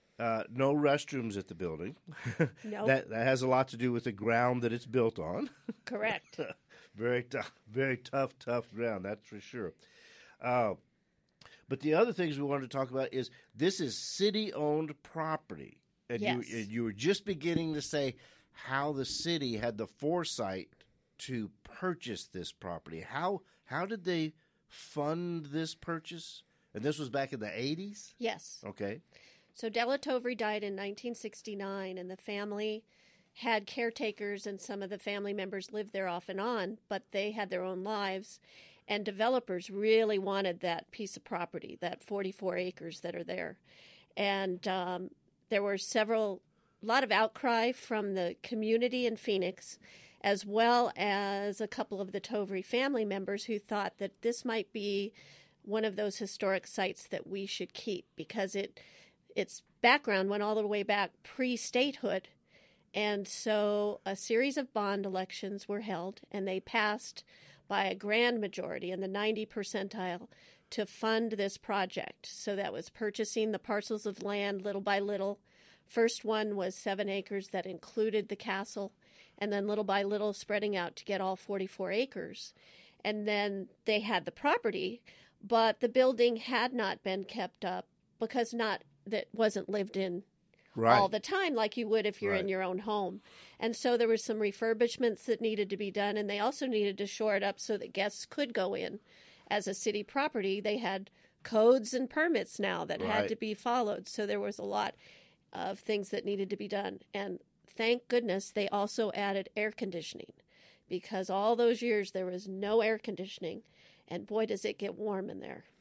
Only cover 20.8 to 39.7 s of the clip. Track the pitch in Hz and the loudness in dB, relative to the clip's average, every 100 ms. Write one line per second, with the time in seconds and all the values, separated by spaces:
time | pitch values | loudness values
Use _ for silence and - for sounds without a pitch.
20.8 | - _ _ - - 123 104 - - - | -20 _ _ -14 -6 -4 -4 -8 -20 -6
21.8 | 185 170 123 95 - 92 82 - 92 85 | -4 -4 -6 -8 -8 -8 -10 -8 -8 -8
22.8 | 78 82 - 135 175 196 - _ - 139 | -8 -10 -8 -2 -2 -2 -8 _ -6 -4
23.8 | 196 220 175 175 156 - _ _ _ - | -4 -4 0 0 0 -4 _ _ _ -20
24.8 | - 151 147 170 175 165 143 151 160 - | -8 -2 0 0 -2 -4 -4 -4 -4 -6
25.8 | - 165 - 170 - - - _ _ 104 | -6 -6 -6 -12 -12 -16 -20 _ _ -4
26.8 | 139 151 131 135 135 123 104 98 135 160 | -2 -2 -2 -2 -2 -4 -6 -4 -2 -4
27.8 | 202 202 - - 233 180 - - - - | -6 -12 -18 -6 -4 -4 -10 -14 -14 -6
28.8 | 101 120 - - - - _ - 226 226 | -6 -6 -14 -20 -20 -20 _ -8 -2 0
29.8 | 240 277 302 254 247 226 214 214 208 190 | 0 0 0 -2 -2 -2 -2 0 -2 -4
30.8 | 202 208 240 226 214 - 220 202 196 196 | -6 -6 -8 -6 -10 -10 -10 -6 -4 -4
31.8 | 190 185 180 185 - 202 208 208 214 214 | -6 -6 -8 -10 -8 -6 -4 -4 -2 -4
32.8 | - _ _ _ _ - 240 220 202 - | -10 _ _ _ _ -6 0 0 0 -2
33.8 | 233 233 220 208 208 202 208 196 - 202 | -2 -2 -4 -4 -6 -6 -6 -8 -8 -8
34.8 | 190 202 208 202 202 202 185 196 - 214 | -6 -6 -4 -4 -2 -4 -4 -6 -6 -6
35.8 | 208 196 185 175 185 190 220 233 185 220 | -4 -2 -2 -2 -4 -2 0 0 -2 -6
36.8 | _ 196 - 196 208 214 196 180 185 185 | _ -6 -2 -2 -2 -2 -2 -2 -2 -4
37.8 | 196 214 196 190 208 - _ - - - | -2 -2 -2 -2 -8 -18 _ -20 -20 -20
38.8 | - 208 208 196 226 254 240 175 180 | -4 -2 -2 2 4 4 2 -4 -4